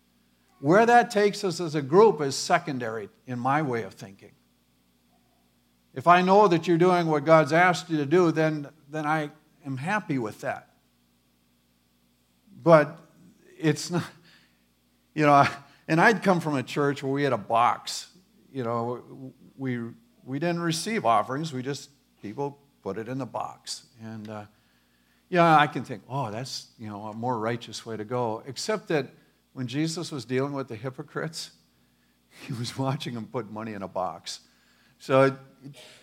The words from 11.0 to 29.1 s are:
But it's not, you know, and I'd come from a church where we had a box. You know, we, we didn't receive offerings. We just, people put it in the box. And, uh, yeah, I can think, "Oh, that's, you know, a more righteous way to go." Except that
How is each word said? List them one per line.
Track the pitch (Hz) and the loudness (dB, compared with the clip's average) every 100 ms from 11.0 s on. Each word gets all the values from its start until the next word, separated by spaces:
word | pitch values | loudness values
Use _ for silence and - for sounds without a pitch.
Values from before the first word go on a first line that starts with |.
| _ _ _ _ _ _ _ _ _ _ _ _ _ _ _ - | _ _ _ _ _ _ _ _ _ _ _ _ _ _ _ -4
But | 131 160 147 - - _ - _ _ - | 6 6 6 -4 -20 _ -20 _ _ -2
it's | 160 147 - | 0 0 -2
not, | 175 160 - _ _ _ _ _ _ _ _ _ | -6 -6 -14 _ _ _ _ _ _ _ _ _
you | - 151 | 0 4
know, | 143 131 - - _ - | 6 4 0 -18 _ -4
and | 160 | 4
I'd | 208 202 | 4 4
come | 190 175 | 2 0
from | 151 | 0
a | 143 | -4
church | 120 - 143 139 | -4 -2 -2 -2
where | 139 | -4
we | 139 | -2
had | 143 | 0
a | 117 | -2
box. | 98 113 120 - - - - _ _ _ _ | 0 2 2 0 -6 -12 -14 _ _ _ _
You | 135 | -8
know, | 117 120 117 123 - 135 131 - - - | -6 -4 -4 -8 -12 -18 -20 -20 -20 -10
we, | 131 123 117 120 _ _ | -6 -6 -8 -14 _ _
we | - 135 | -12 -6
didn't | 175 170 | -4 -2
receive | 170 160 - 220 | -4 -4 -4 -2
offerings. | 113 110 104 131 160 | 2 0 0 -6 -6
We | 131 | -8
just, | 127 139 - _ _ _ | -8 -10 -12 _ _ _
people | 104 107 143 135 _ _ | -14 -8 -8 -10 _ _
put | 98 95 | -10 -8
it | 113 | -8
in | 131 | -8
the | 120 | -8
box. | 110 - - - - - 117 | -8 -10 -12 -16 -16 -16 _
And, | 110 110 107 | -16 -14 -12
uh, | 107 104 _ _ _ _ _ _ _ _ | -14 -14 _ _ _ _ _ _ _ _
yeah, | 180 170 156 | 4 8 8
I | 147 | 6
can | 151 | 0
think, | 113 110 - | -8 -12 -10
"Oh, | 131 120 | -8 -6
that's, | 107 131 - - _ | -8 -10 -12 -16 _
you | 110 | -14
know, | 101 107 | -12 -12
a | |
more | 107 120 120 | -8 -4 -2
righteous | 110 120 120 110 - | -2 -4 -8 -14 -12
way | 107 | -10
to | |
go." | 107 123 120 110 143 | -6 -4 -4 -4 -10
Except | 127 - 220 214 | -12 -4 -6 -2
that | 160 135 | -2 -2